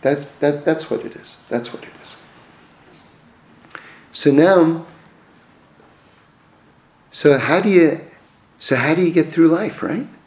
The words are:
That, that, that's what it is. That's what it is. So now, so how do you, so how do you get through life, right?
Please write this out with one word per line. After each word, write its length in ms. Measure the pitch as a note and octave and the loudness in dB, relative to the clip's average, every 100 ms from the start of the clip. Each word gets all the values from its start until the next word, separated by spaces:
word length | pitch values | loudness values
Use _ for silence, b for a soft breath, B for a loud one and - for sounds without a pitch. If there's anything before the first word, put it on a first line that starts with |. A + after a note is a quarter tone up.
That, 260 | C3+ C#3+ - - | -2 -4 -6 -4
that, 260 | D3 D3 - | -4 -2 -4
that's 240 | D#3+ - | -4 -6
what 160 | A#2 - | -8 -10
it 100 | - | -18
is. 220 | - - _ | -20 -20 _
That's 240 | A#2 A#2+ | -10 -10
what 120 | - | -18
it 60 | - - | -20 -20
is. 160 | - - - _ _ _ _ _ _ _ _ _ _ _ _ _ - B B B B | -20 -20 -20 _ _ _ _ _ _ _ _ _ _ _ _ _ -20 B B B B
So 200 | - D3 | -2 2
now, 540 | C#3 E3+ F#3+ D#3+ E3 - - _ _ _ _ _ _ _ _ _ _ _ _ _ _ _ _ _ _ _ _ _ | 4 4 4 2 -2 -10 -20 _ _ _ _ _ _ _ _ _ _ _ _ _ _ _ _ _ _ _ _ _
so 260 | - D3 C3+ | 0 2 2
how 240 | B2 E3+ | 0 -2
do 80 | G3+ | 2
you, 320 | F#3 D#3+ - - - _ _ _ _ | 4 4 0 -12 -20 _ _ _ _
so 180 | - C3 | -4 -2
how 180 | C#3 E3 | 0 0
do 60 | |
you 100 | F3 | 0
get 140 | E3 D3+ | 0 -2
through 240 | E3+ E3 | 2 2
life, 340 | E3 G#3+ - | 2 -4 -8
right? 240 | F#2 - C#3+ - | -8 -8 -8 -16